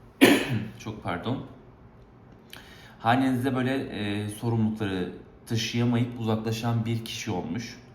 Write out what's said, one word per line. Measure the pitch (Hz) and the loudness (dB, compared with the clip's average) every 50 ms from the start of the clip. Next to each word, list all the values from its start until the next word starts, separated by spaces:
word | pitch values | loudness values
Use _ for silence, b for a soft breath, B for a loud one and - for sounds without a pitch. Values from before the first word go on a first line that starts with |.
| - - - - | -20 -6 2 6
<coughs> | 269 359 285 - - - 123 101 - - - - | 8 8 8 6 2 0 -2 -4 -4 -6 -10 -12
Çok | - 110 107 - | -12 -10 -10 -8
pardon. | - 98 87 87 - 113 135 - - - - - - - - - - - - - - - - - - - - - - B B B B B B B B B B B | -6 -6 -6 -4 -2 -4 -4 -4 -6 -10 -16 -18 -20 -20 -20 -20 -20 -20 -20 -20 -20 -20 -20 -20 -20 -20 -20 -20 -20 B B B B B B B B B B B
Hanenizde | - 113 123 131 135 131 131 120 135 139 127 | 2 4 4 4 4 4 2 2 0 0 0
böyle, | 127 127 131 135 | 2 2 0 0
e, | 131 - - - 101 104 104 101 107 104 104 | 0 -2 -4 -6 -4 -2 -2 -2 -2 -4 -4
sorumlulukları | - - 117 117 117 113 110 107 107 - 107 95 95 90 90 90 - - - - - - - | -6 -4 -2 0 2 4 2 2 2 0 -2 -2 0 -2 -2 -4 -6 -12 -16 -20 -20 -14 -6
taşıyamayıp | - 117 113 - - - 120 120 120 120 113 117 - - 113 | -2 -2 -2 0 0 0 2 2 4 4 2 2 0 -2 -4
uzaklaşan | 113 110 110 110 - 113 110 - 120 117 117 117 113 | -2 -2 -2 0 0 -2 -4 -2 -2 0 0 0 0
bir | 117 113 110 - | 0 -2 -4 -4
kişi | - - - - - | -6 -8 -8 -6 -4
olmuş. | 92 90 82 78 85 120 - - - - - - | -4 -4 -4 -4 -6 -6 -6 -8 -12 -14 -18 -20